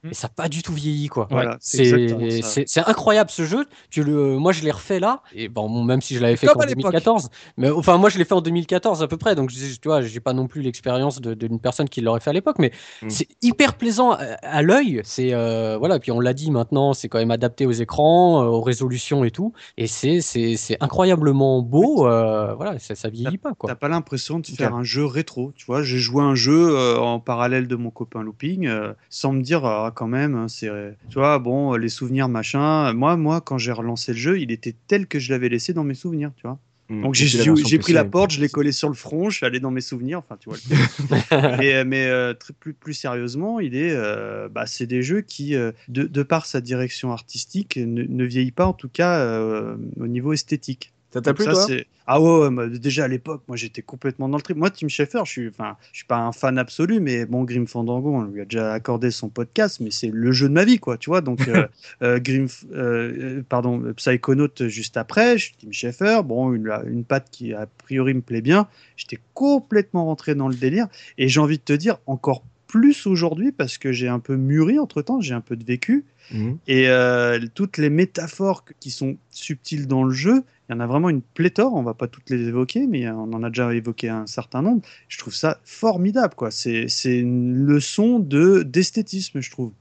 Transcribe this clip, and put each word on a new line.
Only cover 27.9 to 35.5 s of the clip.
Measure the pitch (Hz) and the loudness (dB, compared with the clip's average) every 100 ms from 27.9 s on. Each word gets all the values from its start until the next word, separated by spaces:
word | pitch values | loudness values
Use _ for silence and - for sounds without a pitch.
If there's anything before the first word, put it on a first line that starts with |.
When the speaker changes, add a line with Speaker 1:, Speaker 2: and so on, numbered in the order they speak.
| 110 113 117 | -8 -12 -10
Speaker 3:
Looping, | 110 107 143 190 151 | -12 -8 -6 -4 -2
euh, | 110 107 107 _ | -2 -6 -10 _
sans | - 139 | -4 -2
me | 135 | -2
dire, | 127 165 127 | 0 0 0
ah, | 107 113 113 | -2 -4 -6
quand | 113 | -4
même, | 127 147 123 | -2 -2 -2
hein, | 113 | -6
c'est, | - 110 104 101 101 113 | -8 -8 -8 -10 -14 -10
tu | 131 | 0
vois, | 143 143 | 2 2
bon, | 120 135 139 120 | 2 0 0 0
les | 113 | -2
souvenirs, | - 123 131 131 | -4 -4 0 0
machin. | 113 - 139 151 156 139 | -2 -2 0 2 2 2
Moi, | 117 143 170 | 2 2 2
moi, | 151 165 | 0 -2
quand | - 131 | -2 -4
j'ai | 117 | -4
relancé | 117 117 117 - | -4 -6 -6 -6
le | 113 | -4
jeu, | 139 190 | -2 -2
il | 127 | -2
était | 113 117 113 - | -6 -8 -12 -2
tel | 202 190 | 0 0
que | 147 | -6
je | 123 | -2
l'avais | 131 | -2
laissé | 123 | 0